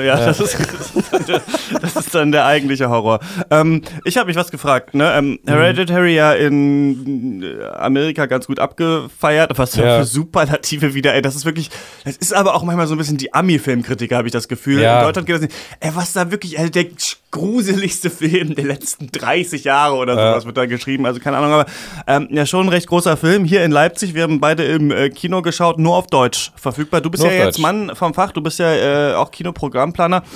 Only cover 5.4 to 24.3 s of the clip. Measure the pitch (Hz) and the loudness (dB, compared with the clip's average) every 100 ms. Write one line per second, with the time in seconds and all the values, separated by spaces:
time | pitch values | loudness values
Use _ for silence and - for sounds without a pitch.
5.4 | - 147 170 175 175 175 175 165 151 120 | 0 2 4 2 0 2 4 4 4 4
6.4 | 147 143 143 143 143 131 131 135 127 98 | 4 4 2 2 0 -2 -4 -6 -6 -6
7.4 | 90 55 53 50 113 135 151 151 143 131 | -8 -8 -10 -6 0 2 0 -2 -2 -2
8.4 | - 139 139 - 165 160 131 - 156 151 | -4 -4 -4 -2 0 0 -4 -2 2 4
9.4 | 160 135 127 110 120 117 117 127 160 185 | 2 2 0 2 4 4 2 -2 -2 0
10.4 | 151 151 - 151 147 139 139 131 135 143 | 0 0 -4 -2 -2 0 2 2 0 -2
11.4 | 151 160 156 - - - - 131 175 196 | -4 -4 -6 -12 -18 -14 -12 -6 -2 2
12.4 | 196 175 175 170 160 156 151 151 135 147 | 2 2 0 0 0 -2 -2 -4 -2 0
13.4 | 185 156 - 123 117 120 120 123 117 120 | 2 2 2 -2 -2 -4 -2 -2 0 -4
14.4 | - 120 - 139 113 120 120 160 170 170 | -6 -8 0 2 4 6 4 0 -2 -2
15.4 | 151 - - - 160 160 170 196 175 170 | -2 -6 -18 -8 -6 -4 -4 -4 -4 -4
16.4 | 180 151 165 165 175 170 - - _ 165 | -8 -4 -2 0 -2 -4 -8 -8 _ -6
17.4 | 180 240 196 190 190 - 175 165 165 180 | -2 -2 0 0 -2 -4 -6 -2 0 0
18.4 | 160 147 139 139 - - 135 147 120 170 | 0 -2 -4 -4 -6 -10 -10 -6 -2 0
19.4 | 175 151 139 139 147 135 123 123 110 117 | -2 -4 0 2 2 0 0 2 2 2
20.4 | 117 123 127 120 - 135 127 120 143 135 | -2 -4 -2 -2 -4 -2 -2 -2 -4 -2
21.4 | 147 151 143 - - 170 - 143 156 151 | 2 2 0 -6 -16 -14 0 0 0 -2
22.4 | 143 185 190 180 170 175 175 151 160 202 | 0 2 2 0 2 0 2 2 2 2
23.4 | 170 190 170 143 165 175 196 160 165 | 4 2 4 4 2 0 -6 -2 0